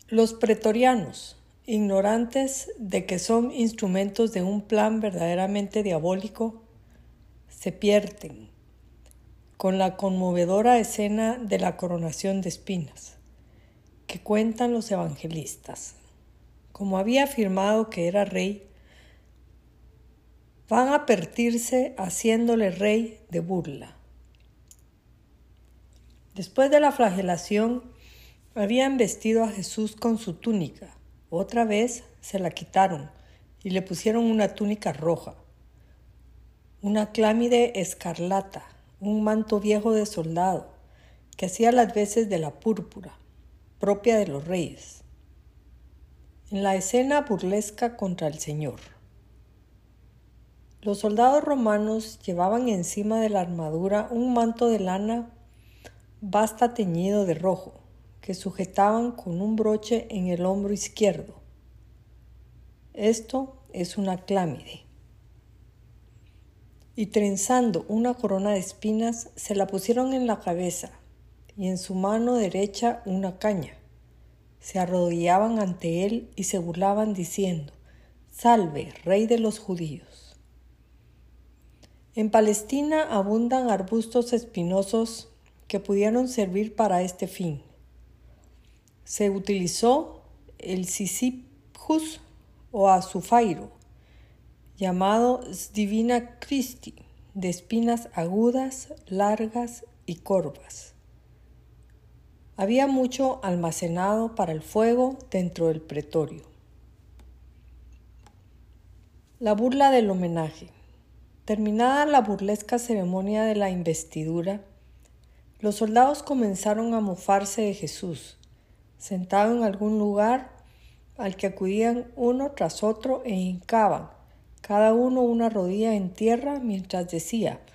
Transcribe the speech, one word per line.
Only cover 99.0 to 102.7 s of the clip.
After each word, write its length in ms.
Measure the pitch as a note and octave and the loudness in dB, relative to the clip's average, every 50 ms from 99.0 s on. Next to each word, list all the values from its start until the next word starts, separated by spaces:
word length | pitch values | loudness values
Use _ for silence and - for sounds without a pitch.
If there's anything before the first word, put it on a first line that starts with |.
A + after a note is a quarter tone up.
| - - | -12 -8
largas 760 | F#3 F#3+ G3+ G#3 G#3+ G#3+ A3+ A3 A3 A#3+ A#3+ A#3 A#3+ - - - - - - | -2 0 2 2 2 0 -2 -4 -4 -6 -6 -6 -10 -16 -20 -20 -20 -18 -12
y 100 | - E3+ - | -12 -12 -12
corvas. 760 | - - G3 F#3+ E3 C#3+ - - - - - - - - - - _ - - - _ _ - _ - - - - - - - - - _ - - _ - - - - - - - - - - | -4 0 0 0 0 -2 -8 -12 -18 -20 -20 -20 -20 -20 -20 -20 _ -20 -20 -20 _ _ -20 _ -20 -20 -20 -20 -20 -20 -20 -20 -20 _ -20 -20 _ -20 -20 -20 -20 -20 -20 -20 -20 -18 -4
Había 320 | - F#3+ G3 | -2 0 2